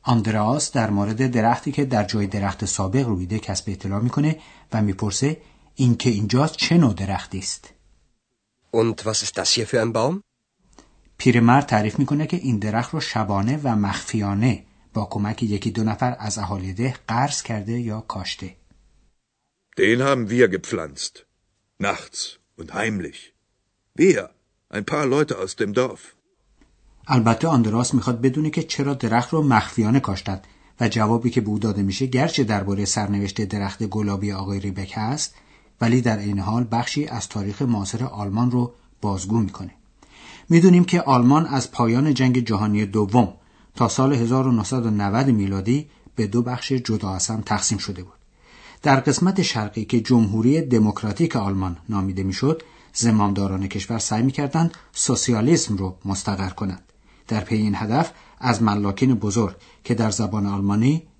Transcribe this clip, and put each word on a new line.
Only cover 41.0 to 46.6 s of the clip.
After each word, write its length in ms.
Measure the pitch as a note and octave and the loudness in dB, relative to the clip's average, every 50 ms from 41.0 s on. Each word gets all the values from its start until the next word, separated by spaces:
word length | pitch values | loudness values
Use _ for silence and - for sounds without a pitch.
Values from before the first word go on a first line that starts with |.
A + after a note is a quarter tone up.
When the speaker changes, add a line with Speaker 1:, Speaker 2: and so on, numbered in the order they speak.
Speaker 1:
آلمان 460 | - C3+ C3+ B2 A#2+ B2+ C#3+ D#3 E3 | 4 4 4 6 8 6 6 6 4
از 240 | - C#3 C3 A2+ - | 2 0 -2 -2 -2
پایان 440 | - - A#2 A2+ A#2 B2+ C#3+ D#3 C#3 | 0 0 2 2 4 2 2 2 2
جنگ 300 | B2 C3+ B2+ B2 C3 A#2+ | 2 2 2 2 2 0
جهانی 420 | A#2 A2 G2 G#2+ G#2 G#2 G#2 G#2+ | 0 0 0 2 2 2 0 0
دوم 480 | G2 G2+ A2 G#2 F#2+ G#2 B2 A2+ F#2+ - - _ _ _ _ _ _ _ | 0 0 0 0 4 4 4 4 2 -2 -14 _ _ _ _ _ _ _
تا 140 | - A#2+ A#2 | -2 0 0
سال 240 | - - C3 C3+ | 2 2 2 2
هزار 340 | C#3+ A#2+ A#2 A2+ B2+ C3+ C3 | 2 2 0 2 2 2 2
و 60 | C3+ | 2
نهصد 340 | A#2+ A2+ G#2 - C3+ B2+ A#2 | 2 2 0 0 -2 -2 0
و 40 | A2+ | 0
نود 360 | G#2+ G#2 G2+ G2+ G2 A#2+ C3+ | 0 0 0 0 2 2 4
میلادی 640 | C3+ A#2 G#2+ G2 G2 G2 F#2+ F#2 A2 B2+ C#3+ D3+ - _ _ _ - _ | 4 2 2 2 0 -2 -2 0 0 0 0 -2 -6 _ _ _ -12 _
به 100 | - A2 | -4 -4
دو 160 | G2+ G2+ A#2+ | 0 0 0
بخش 300 | A#2+ B2 B2 B2+ | 0 0 -4 -6